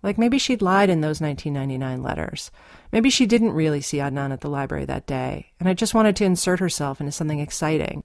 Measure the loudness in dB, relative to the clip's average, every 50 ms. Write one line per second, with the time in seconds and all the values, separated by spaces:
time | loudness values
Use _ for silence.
0 | -2 -2 0 2 2 4 4 2 2 0 0 0 2 2 4 4 4 4 4 2
1 | 2 0 -2 -2 -2 -4 -4 -4 -4 -4 -4 -4 -4 -4 -4 -4 -4 -4 -6 -6
2 | -4 -4 -4 -4 -4 -6 -8 -10 -12 -14 -16 -20 -20 -20 -20 -20 _ -2 0 4
3 | 4 4 4 4 4 4 4 4 4 4 2 2 2 2 0 0 -4 -4 -4 -2
4 | -2 -2 -2 -2 -4 -4 -4 -6 -6 -6 -4 -4 -4 -4 -4 -6 -6 -6 -6 -8
5 | -6 -6 -6 -4 -4 -4 -6 -8 -12 _ _ _ 0 0 2 2 0 2 4 4
6 | 4 4 4 4 2 2 2 2 2 0 0 2 0 -2 -2 -2 -4 -4 -4 -6
7 | -8 -8 -6 -4 -4 -4 -2 -4 -4 -6 -6 -4 -2 0 0 0 -2 -2 -6 -8
8 | -12